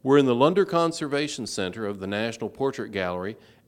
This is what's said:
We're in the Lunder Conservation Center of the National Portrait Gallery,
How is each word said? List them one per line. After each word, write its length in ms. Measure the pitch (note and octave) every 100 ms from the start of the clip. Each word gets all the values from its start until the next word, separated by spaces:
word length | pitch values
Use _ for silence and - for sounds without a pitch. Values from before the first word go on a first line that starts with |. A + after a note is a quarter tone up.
We're 160 | C3 C#3+
in 80 | C3
the 80 | A#2+
Lunder 280 | D3 F3+
Conservation 840 | F#3+ E3+ E3 E3 D3+ C#3+ D3 C#3+ G#2+
Center 400 | - F#2 A2 G#2
of 120 | G2+
the 60 | F#2+
National 460 | G#2 A#2 - A2
Portrait 400 | - C3+ C3 G2
Gallery, 440 | G2 F2+ F2+ F#2+ A2 - _